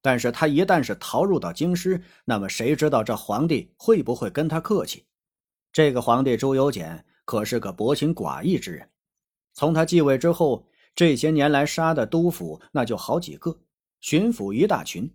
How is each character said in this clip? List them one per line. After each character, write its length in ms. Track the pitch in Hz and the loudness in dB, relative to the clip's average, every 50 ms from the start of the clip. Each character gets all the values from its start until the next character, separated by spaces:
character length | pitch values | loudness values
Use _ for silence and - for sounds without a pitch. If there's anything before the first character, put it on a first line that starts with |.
但 180 | _ 139 127 120 | _ 0 0 2
是 120 | 120 120 | 0 -4
他 160 | 117 - 165 | -2 0 0
一 160 | 156 143 147 | 2 2 2
旦 180 | 190 185 190 165 | 2 2 2 0
是 140 | 160 - 101 | 2 -2 -6
逃 300 | - - - - 123 170 | -8 -8 -6 -2 -2 0
入 160 | 202 190 147 | 0 0 -2
到 120 | - 170 | -2 -6
京 220 | - - 151 175 180 | -6 -4 -2 -2 -2
师， 260 | 175 - 185 185 180 180 - _ _ _ | -2 0 -2 -2 -2 -6 -12 _ _ _
那 140 | - 120 104 | -4 -2 -2
么 100 | 95 95 | -2 -6
谁 280 | - - 113 123 151 | -6 -4 -2 -2 0
知 120 | - 151 151 | 2 2 2
道 140 | 143 120 | 2 2
这 140 | 107 - 113 | 0 0 -4
皇 320 | 104 - - 104 110 151 165 | -6 -4 -6 -2 -2 0 0
帝 200 | 160 113 87 _ _ | 0 -2 -4 _ _
会 240 | _ - - 226 185 | _ 2 2 2 2
不 140 | 120 110 123 | 2 -2 -4
会 160 | - - 98 | -4 -4 -6
跟 180 | - 143 156 160 | -4 -4 -4 -2
他 120 | 151 165 | -4 -6
客 260 | 170 - 214 180 92 | -4 -2 -2 -2 -2
气？ 180 | - - - _ _ _ _ _ _ _ _ _ _ _ _ _ _ | -6 -10 -14 _ _ _ _ _ _ _ _ _ _ _ _ _ _
这 200 | _ - 156 147 | _ 4 4 4
个 80 | 127 123 | 4 0
皇 240 | 113 - 117 127 135 | 2 2 2 4 4
帝 120 | 135 120 | 2 2
朱 180 | 110 131 135 135 | 0 2 0 2
由 160 | 131 135 143 | 2 2 2
检 340 | 123 101 82 80 82 80 _ _ _ _ _ | 0 -4 -8 -10 -12 -14 _ _ _ _ _
可 200 | - - 107 107 | -6 -4 -4 -2
是 140 | 104 123 117 | -2 -4 -4
个 140 | 107 98 | -4 -6
薄 200 | 90 - 104 120 | -6 -2 0 0
情 220 | 147 - 143 156 165 | 0 2 0 -2 -2
寡 260 | - 104 76 65 67 | -2 -4 -6 -6 -4
义 200 | 92 180 190 - | -2 -2 -2 -2
之 120 | - 95 | -4 -8
人， 160 | 82 73 - _ _ _ _ _ _ _ _ _ _ _ _ _ _ | -12 -14 -16 _ _ _ _ _ _ _ _ _ _ _ _ _ _
从 200 | - - 156 165 | -2 0 0 2
他 100 | 160 160 | 2 0
继 160 | 160 175 170 | 4 4 4
位 160 | 151 139 135 | 4 4 2
之 140 | 127 - 170 | 4 2 0
后， 380 | 170 - 170 147 120 - _ _ _ _ _ _ _ | 2 2 2 0 0 -2 _ _ _ _ _ _ _
这 220 | - 175 165 143 | 2 4 4 4
些 160 | 120 - 156 | 2 2 2
年 180 | 160 151 139 147 | 2 4 4 4
来 160 | 147 139 143 | 4 2 2
杀 260 | 147 - - 160 160 | 0 -2 -2 0 0
的 140 | 165 147 139 | 2 0 0
督 240 | - - 165 170 175 | 0 2 2 2 2
府 300 | 165 - 90 80 78 - - _ | 0 -2 -10 -12 -12 -14 -18 _
那 140 | _ 147 120 | _ -2 -2
就 120 | 117 117 | -2 -4
好 220 | 95 - - 120 175 | -6 -2 -2 -2 -2
几 180 | 175 - 73 | -2 -6 -16
个， 220 | - - 170 160 _ _ _ _ _ _ _ _ _ | -8 -8 -8 -8 _ _ _ _ _ _ _ _ _
巡 320 | - - 147 156 202 233 | -6 0 0 2 2 2
抚 200 | 233 - 104 98 | -2 -2 -6 -6
一 160 | 101 117 170 208 | 0 0 2 2
大 160 | 196 120 76 | 0 -2 -2
群。 280 | - - 87 107 151 _ | -8 -8 -8 -8 -10 _